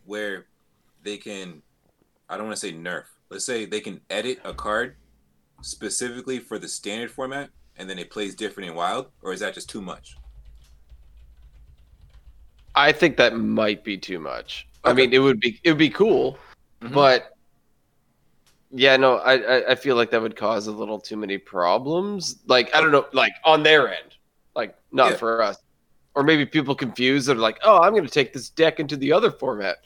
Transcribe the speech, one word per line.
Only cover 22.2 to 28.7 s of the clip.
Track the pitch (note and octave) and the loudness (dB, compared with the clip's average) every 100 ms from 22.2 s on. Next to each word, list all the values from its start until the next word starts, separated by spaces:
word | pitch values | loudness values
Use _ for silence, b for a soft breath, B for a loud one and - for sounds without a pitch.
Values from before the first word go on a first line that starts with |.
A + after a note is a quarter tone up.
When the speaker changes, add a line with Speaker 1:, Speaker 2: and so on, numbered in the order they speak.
| D#3+ - - | -10 -10 2
Speaker 2:
Like, | B2+ A2+ | 2 4
I | D#3 | 2
don't | D#3 | 4
know, | C#3+ - | 2 2
like, | C3 A2+ - | 0 0 2
on | D#3+ D#3 | 4 4
their | D3+ D#3 A2+ | 6 6 4
end, | E2+ - _ _ _ _ - | -4 -12 _ _ _ _ -8
like, | G#2+ - _ | -8 -10 _
not | C3+ A#2 | 2 2
Speaker 1:
Yeah. | G#2+ | 2
Speaker 2:
for | A2+ A2+ | -2 -2
us. | G#2 G2 _ _ _ _ _ C#3 | -2 -4 _ _ _ _ _ 0
Or | |
maybe | C#3+ D#3 C#3 | 2 2 0
people | D#3 C3+ C3+ | -2 -4 -6
confused | C3 A2+ B2+ C#3 B2+ | -6 -2 0 0 0
that | A#2 | 0
are | |
like, | A2+ - | 0 0
"Oh, | G#3+ F#3+ | 4 6
I'm | F3+ A3 | 4 2
gonna | C#3+ | 0
take | D3 C3 | -2 -2
this | C3 - | -6 -12
deck | - D#3+ | 0 0